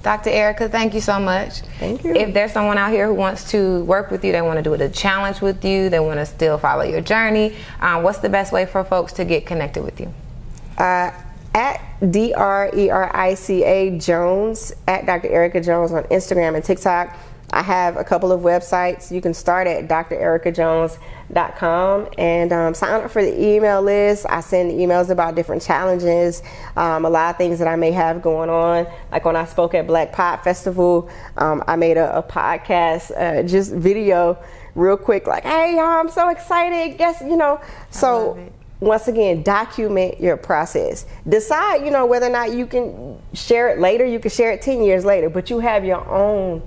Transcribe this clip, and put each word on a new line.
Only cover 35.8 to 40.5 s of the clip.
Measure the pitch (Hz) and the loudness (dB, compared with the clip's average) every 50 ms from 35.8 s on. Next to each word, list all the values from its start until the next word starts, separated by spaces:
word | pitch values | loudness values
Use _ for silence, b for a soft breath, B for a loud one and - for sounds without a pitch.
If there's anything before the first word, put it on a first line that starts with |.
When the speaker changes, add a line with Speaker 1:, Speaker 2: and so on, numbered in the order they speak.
| 320 | 2
Speaker 2:
I'm | 330 339 320 330 330 | 2 2 2 0 0
so | - 370 339 349 | 0 0 0 0
excited." | 339 339 - - 359 349 339 349 349 339 330 330 269 - | 0 -2 -4 -2 0 0 0 0 0 -2 -2 -4 -2 0
Guess, | 320 339 330 330 | 0 0 0 -2
you | 269 277 330 330 | -2 0 2 2
know, | 311 285 285 294 | 4 2 2 0
Speaker 1:
I | B B B B B B | B B B B B B
Speaker 2:
so | - - - 262 240 233 220 - | -4 0 2 2 2 2 0 -2
Speaker 1:
love | - 180 | -4 -6
it. | 180 180 - - - - - - | -12 -18 -20 -20 -20 -20 -12 -2
Speaker 2:
once | 196 208 214 214 214 247 | 0 2 2 2 0 -2
again, | 226 226 214 196 175 165 147 | 2 2 2 2 2 2 2
document | 202 202 202 220 220 - - 226 214 202 190 185 185 - - | 2 2 2 0 -2 -4 -4 -2 0 2 2 0 0 -2 0
your | - 180 160 | 0 0 0
process. | 139 - - | 0 0 0